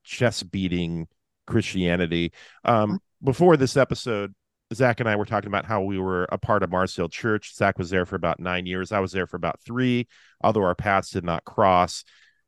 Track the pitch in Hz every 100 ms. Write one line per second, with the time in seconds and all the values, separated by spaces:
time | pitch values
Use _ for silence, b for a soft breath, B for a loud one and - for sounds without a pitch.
0 | - - 120 - 90 98 92 87 85 85
1 | 82 _ _ _ - 113 - 95 87 87
2 | 85 85 85 b b b - 113 107 190
3 | - _ 135 123 175 156 131 139 127 -
4 | 123 104 101 - _ _ _ 107 127 113
5 | 113 104 101 104 101 98 - 104 95 95
6 | 95 90 90 98 - 104 90 90 95 -
7 | 85 - 117 107 - - 101 95 87 92
8 | 87 95 85 - 90 90 90 92 92 104
9 | 95 95 87 90 85 - - 120 127 120
10 | 120 b b b 104 110 92 90 104 98
11 | - 98 87 82 - - 98 87 87 -
12 | b b b b